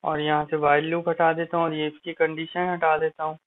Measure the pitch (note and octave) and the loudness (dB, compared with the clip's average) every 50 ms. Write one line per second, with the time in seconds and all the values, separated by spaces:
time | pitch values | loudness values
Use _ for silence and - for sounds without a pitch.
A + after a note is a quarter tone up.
0 | - D3 D#3 D3+ D3+ D3+ D3+ D3+ D3+ D3 D#3+ D3+ D3 D3 C#3+ D3 D#3 D#3+ E3 E3+ | -2 -2 -2 -2 0 0 2 0 0 -2 -2 0 4 4 4 4 2 0 -4 -2
1 | E3+ F3 E3 - E3+ D#3+ E3 E3 E3+ E3 - E3+ E3+ E3 D#3 D#3 D3+ D3+ D3+ - | -2 -2 0 2 2 2 2 2 -4 -4 -2 -2 -2 -2 -2 -2 -4 -4 -6 -8
2 | _ E3+ E3 - E3 D#3 D#3+ D#3 D#3+ D#3+ - F3+ F3+ F3+ F3+ F3 E3+ D#3+ D#3+ D3+ | _ -12 -2 0 0 0 0 -4 -10 -8 -4 -4 -2 -2 -2 0 2 2 2 2
3 | D#3+ D#3+ D#3 - D#3 D#3 D#3 D#3+ _ | 0 -2 -4 -4 -6 -6 -6 -8 _